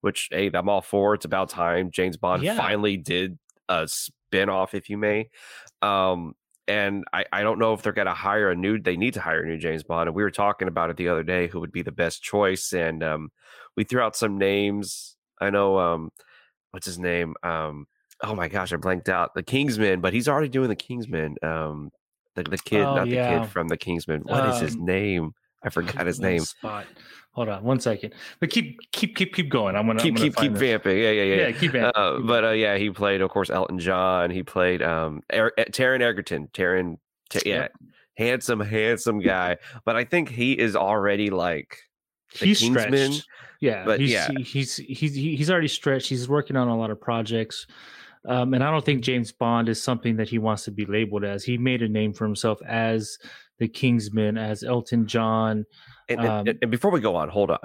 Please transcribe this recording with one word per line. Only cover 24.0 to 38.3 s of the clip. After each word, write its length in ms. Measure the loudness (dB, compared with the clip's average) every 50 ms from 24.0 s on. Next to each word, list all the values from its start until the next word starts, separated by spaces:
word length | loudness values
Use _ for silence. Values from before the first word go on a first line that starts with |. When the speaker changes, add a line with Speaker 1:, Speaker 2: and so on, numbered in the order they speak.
| -2 -4 -4 -4 -4
Speaker 1:
What 220 | -2 0 0 2
is 140 | 2 0 0
his 140 | -2 -4 -4
Speaker 2:
Um, 80 | -4 -2
Speaker 1:
name? 500 | 0 0 0 0 0 0 0 -2 -4 -6 _ _ _ _ _ -8
I 60 | -4
forgot 320 | -2 -2 -4 -4 -4 -2 -2
Speaker 2:
oh, 40 |
Speaker 1:
his 140 | -2 -2 0
Speaker 2:
man, 100 | 0 2 2
Speaker 1:
name. 80 | 2 0
Speaker 2:
Spot. 440 | -2 -8 _ -10 -8 -8 -8 -10 -12 -18 -20 -20 -20 -20 -20 -20 _ _
Hold 160 | -6 -4 -4
on 140 | -4 -4 0
one 160 | 0 0 2
second. 340 | 2 0 -2 -2 -4 -12 -12 -14 -20 -20 -6 _
But 100 | -4 0
keep, 300 | 0 0 0 -2 -6 -16 -14 _
keep, 240 | -4 -2 -2 -2 0
keep, 200 | -2 -4 -2 0
keep 140 | -4 -4 0
going. 260 | 0 0 2 2 0
I'm 100 | 2 2
gonna, 140 | 2 2 2
I'm 40 | 2
Speaker 1:
Keep, 100 | 2 2
Speaker 2:
gonna 100 | 2 2
Speaker 1:
keep, 80 | 2 2
Speaker 2:
find 100 | 2 0
Speaker 1:
keep 60 | 2 2
Speaker 2:
this. 60 | 2
Speaker 1:
vamping. 380 | 2 2 2 2 2 2 2 4
Yeah, 120 | 4 4
yeah, 120 | 4 4 4
yeah, 120 | 4 4
Speaker 2:
Yeah, 100 | 4 4 2
Speaker 1:
yeah. 40 | 0
Speaker 2:
keep 200 | 0 0 0 2
vamping. 200 | 2 2 2 4 4 2
Speaker 1:
Uh, 140 | 2 2
Speaker 2:
Keep 100 | 0 0
Speaker 1:
but, 140 | 2 2 4 4
Speaker 2:
vamping. 60 | 4
Speaker 1:
uh, 20 | 4
yeah, 240 | 4 2 2 2
he 140 | 2 0 -2
played, 300 | -2 0 2 2 4 4
of 100 | 2 2
course, 200 | 2 0 0 0
Elton 280 | 0 0 0 0 -2 -2
John. 520 | 0 0 2 2 4 4 4 4 2 2
He 120 | 0 -2 -6
played, 400 | -4 0 2 2 4 4 2 0
um, 400 | 0 0 0 -2 -2 -4 -8 -8 _ 0
Er-, 200 | 2 2 2 2
eh, 80 | 0 -2
Taron 360 | 0 0 0 2 2 4 4 2
Egerton. 460 | 2 2 0 -4 -6 -6 -6 -6 -8 _
Taron, 460 | -2 0 2 2 2 0 -2 -4 -10 _ _ _ _ _ _
Ta-, 100 | -4 -2 0
yeah. 80 | 0 0
Speaker 2:
Yep. 180 | 0 -2 -4 _ -14 -20 -20 _ _ _ _ _
Speaker 1:
Handsome, 440 | -2 0 0